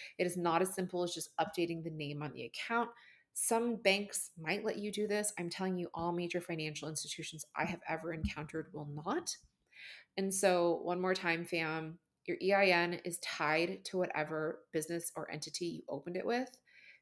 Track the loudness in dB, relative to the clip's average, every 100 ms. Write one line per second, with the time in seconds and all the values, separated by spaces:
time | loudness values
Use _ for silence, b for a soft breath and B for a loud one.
0 | B B 0 2 4 4 2 0 -2 0
1 | -2 -2 -4 -2 0 2 0 0 -6 -4
2 | -4 -4 -6 -6 -10 -8 -2 0 0 -6
3 | b b b -2 2 4 2 4 4 4
4 | 2 -4 -6 -6 -2 0 0 -2 -2 0
5 | 2 2 0 -2 -4 -2 0 0 -2 -2
6 | 0 0 0 -2 -2 -2 -4 -4 -6 -4
7 | -6 -8 -8 -10 -6 0 0 0 -4 -4
8 | -4 -2 -2 -4 -6 -6 -6 -8 -8 -6
9 | -2 -2 -2 -8 -12 _ _ B B B
10 | B -2 0 4 6 6 6 4 0 2
11 | 2 2 2 0 0 0 0 -2 -4 -10
12 | _ _ -4 0 4 6 8 6 4 0
13 | -4 -6 -6 0 2 4 2 -2 -4 -2
14 | 0 0 -2 -2 -2 -4 -4 -2 -2 -4
15 | -4 -6 -8 -8 -8 -6 -6 -6 -8 -8
16 | -4 -2 0 0 -2 -10 _ B B B